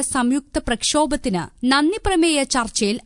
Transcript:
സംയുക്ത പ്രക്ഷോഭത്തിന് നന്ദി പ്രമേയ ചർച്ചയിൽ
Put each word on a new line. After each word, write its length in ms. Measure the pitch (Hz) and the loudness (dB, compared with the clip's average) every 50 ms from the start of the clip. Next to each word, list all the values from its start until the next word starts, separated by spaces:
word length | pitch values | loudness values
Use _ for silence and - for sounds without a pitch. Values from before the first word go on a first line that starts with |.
സംയുക്ത 560 | - - - 262 240 240 262 285 - - - 302 | -2 -2 -2 0 0 2 0 0 -2 -4 -6 -4
പ്രക്ഷോഭത്തിന് 840 | - - 240 - - - - 294 311 254 - - - 247 190 175 151 - _ - 240 | -2 -2 -4 -2 -2 0 0 0 0 0 -2 -2 -2 -2 -2 -4 -4 -8 _ -4 0
നന്ദി 320 | 254 269 285 294 330 427 440 | 2 2 4 4 2 0 0
പ്രമേയ 440 | - 403 381 320 339 330 302 277 269 | -2 0 2 2 2 2 2 0 0
ചർച്ചയിൽ 540 | - - 254 226 196 - - 214 202 233 - - | 0 -2 -2 -2 -2 -2 -2 0 0 -2 -2 -2